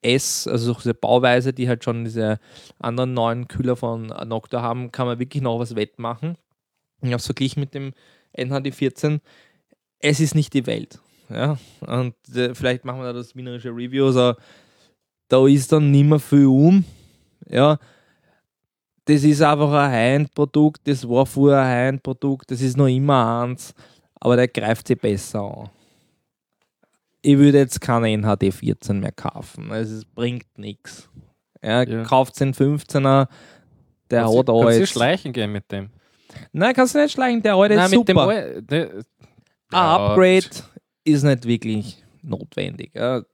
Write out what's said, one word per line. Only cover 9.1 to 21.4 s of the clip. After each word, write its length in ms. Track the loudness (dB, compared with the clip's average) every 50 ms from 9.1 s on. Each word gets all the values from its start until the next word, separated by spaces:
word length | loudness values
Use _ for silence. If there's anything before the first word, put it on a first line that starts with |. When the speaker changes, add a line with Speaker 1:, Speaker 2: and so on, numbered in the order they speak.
| -4 -4 _ _ _ _ _ _ _ _ _ _ _ _ _ _ _ _
Speaker 1:
Es 220 | -2 0 0 2
ist 140 | 0 0 0
nicht 180 | 0 -2 0 -2
die 120 | -4 -2
Welt. 340 | -2 -6 -6 -8 _ -20 -20 _ _ _ _ _ _
Ja? 300 | -8 -4 -4 -4 -4 -6 -10 _ _ _
Und, 340 | -12 -6 -4 -4 -4 -6 -8 _ _ _ -4
äh, 200 | -4 -4 -4 -4
vielleicht 300 | -4 -2 -2 -2 -4 _
machen 160 | -12 -12 -10
wir 60 | -10
da 60 | -10 -10
das 220 | -12 -14 -14 _
wienerische 360 | -16 -14 -14 -14 -12 -12 -12
Review, 360 | -12 -10 -10 -6 -2 0 2
also 280 | 4 4 4 4 2 2 -2 _ _ _ _ _ _ _ _ _ _ _ _ _ _ _ _ _ _
da 180 | 4 6 6
ist 260 | 6 6 4 4 2 2
dann 180 | 2 4 4
nimmer 300 | 4 6 6 6 4 2
viel 260 | 2 2 4 4 6
um. 380 | 6 6 6 6 6 6 4 2 0 -8 _ _ _ _ _ _ _ _ _ -20 _
Ja? 300 | 0 2 2 4 2 0 _ _ _ _ _ _ _ _ _ _ _ _ _ _ _ _ _ _ _ _ _ _ _ _ _
Das 200 | 2 2 4 4
ist 180 | 4 4 4 4
einfach 300 | 4 4 2 2 2 2
ein 180 | 2 2 2
High-End-Produkt, 920 | 2 2 2 2 2 0 0 -2 _ -2 -4 0 2 2 2 2 2 -2 _
das 220 | -4 -4 -4 -4 -2
war 180 | 0 0 0
früher 320 | 0 2 2